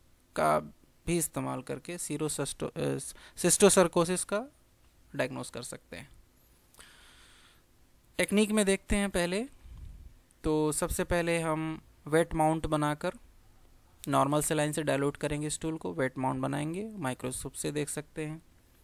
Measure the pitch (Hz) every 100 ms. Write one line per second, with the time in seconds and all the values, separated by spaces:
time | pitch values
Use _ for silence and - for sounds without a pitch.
0 | _ _ _ - 156 151 151 - - _
1 | - 170 156 - 131 131 131 131 - 175
2 | - 151 156 - 143 - 156 165 143 135
3 | - - - - 180 - 202 196 175 175
4 | 170 180 - 208 277 _ _ _ _ _
5 | - 143 127 127 123 - 123 - - 87
6 | - - - _ _ _ _ - - -
7 | - - - - - - _ _ - _
8 | _ - 180 196 208 214 196 190 - 208
9 | 202 185 175 190 269 - - - - -
10 | - - - _ - 156 151 147 175 -
11 | 175 175 170 170 160 156 160 156 - -
12 | 151 160 165 165 156 160 156 151 147 147
13 | 175 - - - - - - - - -
14 | - 135 139 151 151 156 151 151 147 135
15 | 143 - 147 147 151 - 160 160 180 165
16 | 131 135 131 131 135 143 151 175 220 208
17 | 135 127 127 - 139 - 156 147 143 -
18 | - - 151 160 - - _ _